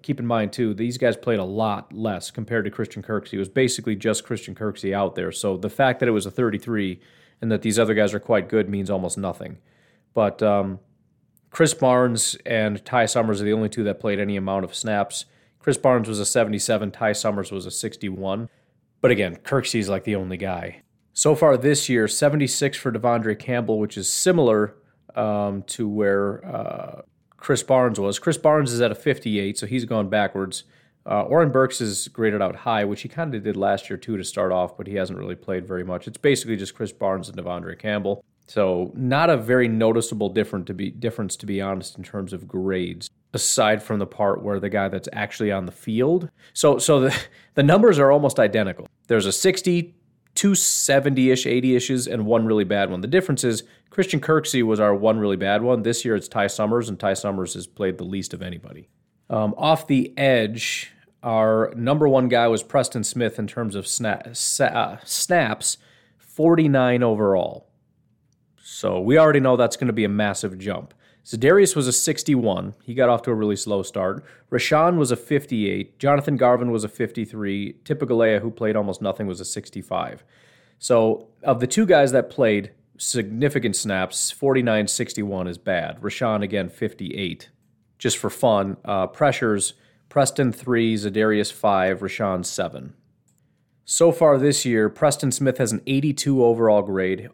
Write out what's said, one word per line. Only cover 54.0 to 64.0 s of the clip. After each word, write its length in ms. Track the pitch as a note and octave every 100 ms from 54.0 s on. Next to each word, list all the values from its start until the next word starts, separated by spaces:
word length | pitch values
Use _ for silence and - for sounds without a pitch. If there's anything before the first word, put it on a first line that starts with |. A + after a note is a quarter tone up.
| F#3 D#3
Kirksey 420 | - D#3 D3 C3
was 160 | A2+ G#2+
our 160 | G#2
one 240 | G2+ A2 A2+
really 180 | G#2 F#2+
bad 260 | G2 G#2
one. 200 | A#2 B2
This 220 | A2 A#2
year 100 | B2
it's 140 | G#2 -
Ty 200 | A2 G2+
Summers, 400 | - G#2+ A#2+ A2+
and 120 | F#2
Ty 140 | G2+
Summers 400 | F#2+ G#2 G2 F2
has 120 | F#2 F2+
played 320 | - F#2+ F2
the 60 |
least 300 | F2+ G2 F2+
of 80 | F2
anybody. 460 | F#2 F2 - D2+ - _ _ _ -
Um, 240 | A2 G#2+ -
off 300 | D3+ D#3 -
the 300 | C3+ B2 -
edge, 760 | C#3 B2+ G#2+ A2+ - - - _ _ _
our 500 | B2 A2 A2 A2 A2
number 320 | A#2+ A#2+ D3 D3+
one 220 | C3+ B2+
guy 180 | A#2+ A#2+
was 140 | A2
Preston 400 | - C#3+ A#2+ B2
Smith 360 | G#2+ B2 A2+ -
in 80 | G#2
terms 280 | - A2+
of 120 | G2 F#2
sna-, 500 | -